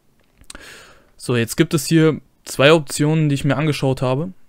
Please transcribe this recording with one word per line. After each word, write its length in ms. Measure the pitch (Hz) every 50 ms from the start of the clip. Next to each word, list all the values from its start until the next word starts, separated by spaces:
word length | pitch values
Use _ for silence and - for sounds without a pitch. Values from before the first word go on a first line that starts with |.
| _ _ _ _ _ _ _ _ _ - - - - - - - - - - _ _ _ _ -
So, 180 | - - 123
jetzt 200 | 117 117 - -
gibt 180 | - 165 - -
es 120 | 160 -
hier 340 | - 160 160 160 160 139 - - _ _ _ -
zwei 280 | - - - 131 147 165
Optionen, 560 | 165 147 - - - 147 151 160 160 156 147
die 60 | 139
ich 100 | 139 -
mir 120 | 139 131
angeschaut 460 | 131 156 156 139 - - 135 131 - 131
habe. 300 | 127 131 139 165 190 - - -